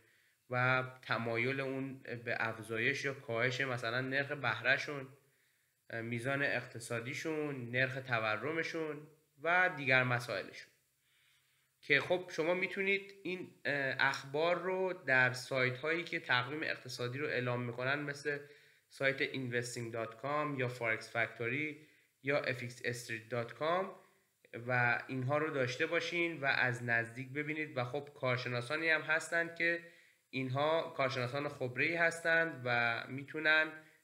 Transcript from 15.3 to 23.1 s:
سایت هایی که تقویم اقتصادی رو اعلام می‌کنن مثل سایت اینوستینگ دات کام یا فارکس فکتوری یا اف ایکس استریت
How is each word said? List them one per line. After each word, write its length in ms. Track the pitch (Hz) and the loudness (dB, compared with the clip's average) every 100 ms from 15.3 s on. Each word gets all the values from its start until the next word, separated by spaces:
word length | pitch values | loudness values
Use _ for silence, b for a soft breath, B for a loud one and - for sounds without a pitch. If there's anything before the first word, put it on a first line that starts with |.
سایت 440 | 123 - 135 127 123 | 2 -2 2 2 2
هایی 260 | 156 165 | 0 -2
که 160 | 170 165 | -2 -4
تقویم 440 | - 123 120 151 | 2 2 2 -2
اقتصادی 540 | 160 - 131 127 123 131 | -4 -4 -6 -6 -4 -2
رو 100 | 147 | -2
اعلام 360 | 101 127 123 | 0 0 0
می‌کنن 360 | 123 117 127 143 | -2 -4 -2 -2
مثل 400 | 147 143 151 143 - B B B B | -4 -6 -4 -6 -6 B B B B
سایت 320 | - 135 135 | 0 2 2
اینوستینگ 720 | - 135 127 120 120 123 117 | 0 -2 -2 -2 -2 -4 -4
دات 240 | 113 110 - | -4 -6 -6
کام 420 | 139 147 147 135 | -2 0 0 0
یا 80 | 123 | -2
فارکس 500 | 123 113 110 - 117 | 0 0 0 -2 -2
فکتوری 720 | 110 - 120 139 151 147 B B B _ | -2 -2 -2 -2 -4 -8 B B B _
یا 140 | 131 143 | 0 2
اف 240 | - 127 | 2 -2
ایکس 200 | 120 - - | -4 -6 -4
استریت 440 | 120 - | -4 -4